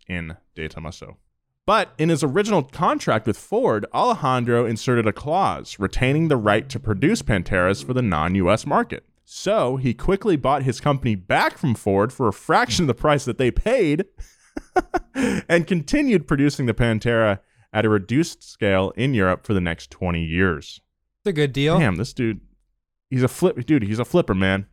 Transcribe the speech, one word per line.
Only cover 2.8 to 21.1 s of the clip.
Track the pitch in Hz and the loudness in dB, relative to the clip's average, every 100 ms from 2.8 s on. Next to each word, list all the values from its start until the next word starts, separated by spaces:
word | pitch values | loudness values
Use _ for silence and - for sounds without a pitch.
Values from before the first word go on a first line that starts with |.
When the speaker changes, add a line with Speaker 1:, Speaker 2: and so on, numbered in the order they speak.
| 185 294 - 110 113 | -2 0 0 0 -2
Speaker 1:
with | - | -6
Ford, | - 214 233 107 107 | -4 -2 0 0 -2
Alejandro | 123 233 220 135 127 120 117 117 | 0 0 0 0 0 0 0 0
inserted | 117 - 120 110 | -2 0 0 0
a | |
clause | - - 175 147 78 - - | -4 -4 0 0 -2 -8 -6
retaining | 95 - 127 147 165 | -4 0 0 2 2
the | 131 | 2
right | 107 110 - | 2 2 0
to | 117 | -6
produce | 107 95 147 233 | -4 0 0 0
Panteras | - 101 82 95 90 98 | 0 -2 0 2 2 0
for | - | -2
the | 127 | -2
non-U | 120 78 82 98 87 | 0 0 0 2 2
S | 110 143 | 2 0
market. | 180 240 - - _ | -2 -2 -8 -16 _
So | _ - 185 214 127 131 | _ -8 -2 0 0 -2
he | 127 | -2
quickly | 110 - 196 220 156 | -2 0 0 2 0
bought | 131 143 | 2 0
his | 131 - | 0 -2
company | 147 139 131 104 | 0 0 0 -4
back | 90 143 285 - | 0 0 0 0
from | - | -2
Ford | 110 - 98 110 | -2 0 2 2
for | - 120 | 0 -2
a | |
fraction | - - 180 247 - | -2 0 2 2 0
of | 156 | 0
the | |
price | - 151 147 | 0 2 0
that | - 107 | 0 -2
they | 127 | 0
paid | - 214 262 170 151 196 - - _ _ - - | 0 0 2 2 0 -4 -12 -20 _ _ -16 -6
<laughs> | - - 359 - 262 262 - - | -4 -2 -4 -6 -4 -2 -2 0
and | 175 160 | 0 0
continued | 180 139 294 285 196 - | -2 0 0 4 2 2
producing | 147 143 139 123 | 0 0 0 -2
the | |
Pantera | 107 117 110 120 117 110 98 _ _ _ | 0 0 0 0 2 2 0 _ _ _
at | 110 | 0
a | 107 | 2
reduced | 107 95 123 165 - - | 2 2 0 -2 -6 -20
scale | - 104 95 95 - | -4 0 2 0 -2
in | 131 | 0
Europe | 120 92 90 | 2 2 0
for | - | 0
the | 101 | -2
next | 87 82 - | -2 -4 -12
twenty | - 90 85 | -8 -4 -2
years. | 82 82 92 73 - - _ _ _ | -2 0 0 0 -8 -20 _ _ _